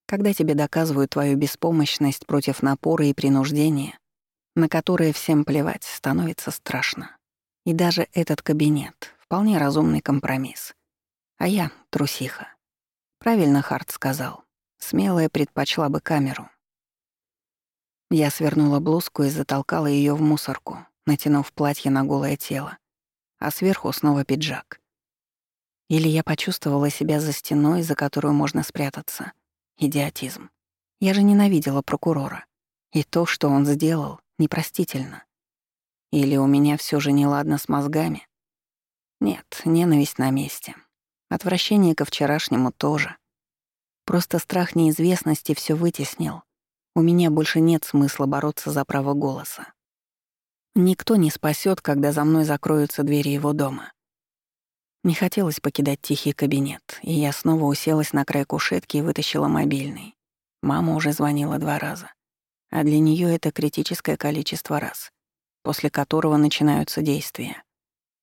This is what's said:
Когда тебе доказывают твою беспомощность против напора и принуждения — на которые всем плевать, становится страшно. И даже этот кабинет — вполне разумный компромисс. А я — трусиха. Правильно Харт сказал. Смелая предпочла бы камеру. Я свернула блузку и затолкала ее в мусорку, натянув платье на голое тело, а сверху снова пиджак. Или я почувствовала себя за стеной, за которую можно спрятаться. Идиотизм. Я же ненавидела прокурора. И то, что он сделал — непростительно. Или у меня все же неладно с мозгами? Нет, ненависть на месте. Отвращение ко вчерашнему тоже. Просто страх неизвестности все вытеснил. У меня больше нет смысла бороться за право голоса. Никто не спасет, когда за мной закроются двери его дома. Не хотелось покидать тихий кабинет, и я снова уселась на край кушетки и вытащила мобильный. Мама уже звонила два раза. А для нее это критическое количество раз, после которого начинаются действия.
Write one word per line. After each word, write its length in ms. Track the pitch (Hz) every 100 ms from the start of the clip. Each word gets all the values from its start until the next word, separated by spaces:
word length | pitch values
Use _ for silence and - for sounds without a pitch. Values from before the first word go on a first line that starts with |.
| -
Когда 260 | 202 202
тебе 220 | 196 156
доказывают 560 | 147 147 165 160 139 139
твою 260 | - 143 139
беспомощность 920 | 147 - 170 165 147 - 143 135 -
против 360 | 143 139 139
напора 440 | 139 135 156 165 147
и 60 |
принуждения — 840 | 139 139 139 135 147 151 147 139 - _ _ _ _ _ -
на 140 | 165
которые 420 | 165 - 180 160
всем 320 | 147 - 156
плевать, 400 | 147 147 147 -
становится 640 | - - 139 135 170 170 -
страшно. 640 | - - 135 - - - - _ _ _ _
И 100 | -
даже 340 | 165 175 165 -
этот 280 | - 165 151
кабинет — 720 | - 151 151 151 139 - - -
вполне 380 | - 175 214 196
разумный 420 | 143 151 160 151
компромисс. 760 | - 139 - 131 131 - - - _ _ _ _ _ -
А 100 | 175
я — 240 | 202 160 - _
трусиха. 580 | 135 143 - 131 - - - _ _ _ _ _ _
Правильно 420 | 233 226 151 139
Харт 300 | 135 131 -
сказал. 540 | - 139 135 170 - _ _ _ _
Смелая 500 | - 165 196 180 160
предпочла 600 | - 143 - 139 - 147
бы 120 | 151
камеру. 480 | - 156 135 120 - _ _ _ _ _ _ _ _ _ _ _ _ _ _ _ -
Я 200 | 160 147
свернула 500 | - 156 151 147 143
блузку 440 | 160 160 - -
и 40 | 139
затолкала 600 | 151 147 139 143 165 147
ее 260 | 143 143 147
в 60 |
мусорку, 640 | 151 151 - 131 - - - _ -
натянув 460 | 147 147 143 139
платье 380 | - 147 143 143
на 140 | 135
голое 320 | 139 139 139 143
тело, 420 | - 139 147 - _ _ _ _ _ _
а 120 | -
сверху 420 | - 185 190 -
снова 320 | - 151 143
пиджак. 560 | 135 135 156 131 - - _ _ _ _ _ _ _ _ _ _ -
Или 200 | 160 160
я 140 | 156
почувствовала 640 | - 156 - 180 - 143 143
себя 320 | - 151 151
за 120 | 156
стеной, 500 | 143 - 147 147 175
за 120 | 165
которую 380 | 147 143 - 151
можно 300 | 147 143 156
спрятаться. 680 | 151 - 143 151 - - - - _ _ _ _
Идиотизм. 760 | 147 147 143 - 131 - - _ _ _ _ _
Я 120 | 190
же 100 | 196
ненавидела 600 | 202 202 202 180 147 139
прокурора. 640 | - 147 - 151 139 - - _ _ _ _
И 100 | 156
то, 240 | 143 170 170
что 220 | - 147
он 180 | 139 143
сделал — 540 | 143 160 165 143 147 _ -
непростительно. 880 | 156 - 156 - 175 135 131 - - _ _ _ _ _ _ _ _
Или 240 | 151 139 139
у 100 | 135
меня 300 | 143 147 147
все 240 | - 147
же 120 | 143
неладно 460 | 143 143 143 151 147
с 100 | -
мозгами? 580 | 147 143 156 160 147 - _ _ _ _ _ _ _ _ _
Нет, 420 | 104 - - -
ненависть 540 | 165 165 175 147 143 -
на 120 | 131
месте. 460 | 135 143 - - - _ _ _ _ -
Отвращение 640 | 170 185 180 - 208 185
ко 100 | 160
вчерашнему 680 | 147 - 147 151 - 127 127
тоже. 440 | - 143 151 - - _ _ _ _ _ _ _ _
Просто 340 | - 175 - 175
страх 380 | - 185 175 170
неизвестности 800 | 160 151 170 180 - 151 -
все 200 | 147 -
вытеснил. 680 | 156 170 - 139 - 160 165 - _ _ _ _
У 80 | -
меня 280 | 165 175 170
больше 300 | 151 156 165
нет 240 | 165 160
смысла 420 | - 143 139 - 139
бороться 440 | 139 151 - -
за 140 | 147
право 300 | 139 143 139
голоса. 580 | 143 143 135 143 - - _ _ _ _ _ _ _ _ _ _
Никто 420 | - 180 180 - 220
не 140 | 156
спасет, 500 | - 156 147 196 190
когда 320 | - 143 143
за 120 | 151
мной 200 | 147 160
закроются 580 | 156 143 - 151 147 -
двери 280 | 143 147 143
его 220 | 143 147
дома. 400 | 151 139 131 - - _ _ _ _ _ _ _ _ _ _
Не 120 | 185
хотелось 460 | 160 185 - 185 151
покидать 400 | 143 - 139 143
тихий 320 | - 147 -
кабинет, 640 | - 143 143 139 - - -
и 100 | -
я 200 | 143 147
снова 320 | 143 165 160
уселась 480 | 147 139 - 156 147
на 120 | 143
край 200 | 139 143
кушетки 540 | 139 151 - 180 - 147
и 40 |
вытащила 460 | 160 147 156 147 147
мобильный. 680 | 156 147 139 139 - 214 - _ _ _ _
Мама 320 | - 139 170
уже 180 | 156 156
звонила 460 | 151 147 147 147 143
два 200 | 156 147
раза. 340 | 143 175 175 - _ _ _ _ _
А 120 | -
для 160 | 151 151
нее 300 | 156 160 175
это 240 | 165 156
критическое 640 | - 151 - 156 175 - 151
количество 640 | 147 151 151 156 - 147
раз, 320 | - - - _ _ _ _ _
после 280 | - 147 147
которого 460 | - 143 156 160 151
начинаются 680 | 151 - 151 147 147 -
действия. 600 | 156 143 - - - - - _ _ _ _ _